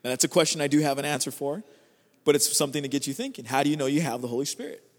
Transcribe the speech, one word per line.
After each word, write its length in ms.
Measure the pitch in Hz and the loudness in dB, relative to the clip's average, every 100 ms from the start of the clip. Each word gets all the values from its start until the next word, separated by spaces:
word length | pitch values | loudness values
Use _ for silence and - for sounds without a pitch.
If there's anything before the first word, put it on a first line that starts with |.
Now, 80 | 123 | -4
that's 120 | 127 | -2
a 60 | - | 2
question 320 | 175 160 160 | 4 4 2
I 60 | 143 | 2
do 120 | 147 | 4
have 180 | 151 139 | 2 0
an 60 | |
answer 280 | 147 143 143 | -2 -2 -4
for, 320 | - 139 160 - - _ _ _ _ | -4 -6 -6 -10 -20 _ _ _ _
but 120 | - 143 | 4 4
it's 200 | - - | 4 2
something 280 | 147 147 | 0 -2
to 40 | 139 | -2
get 180 | 139 135 | -2 -4
you 60 | |
thinking. 300 | 135 269 254 | -6 -8 -10
How 200 | 113 135 | -2 2
do 60 | 143 | 2
you 60 | 151 | 2
know 120 | 135 | 0
you 140 | 147 | 0
have 200 | 156 120 | 0 -4
the 60 | 123 | -4
Holy 180 | 120 143 | -4 -4
Spirit? 380 | - 254 - _ | -8 -12 -14 _